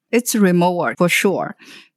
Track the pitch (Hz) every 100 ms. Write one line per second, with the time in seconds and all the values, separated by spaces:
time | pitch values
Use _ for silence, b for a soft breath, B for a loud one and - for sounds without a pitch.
0 | - 233 240 220 190 175 180 175 139 113
1 | 175 - 202 151 - - B B B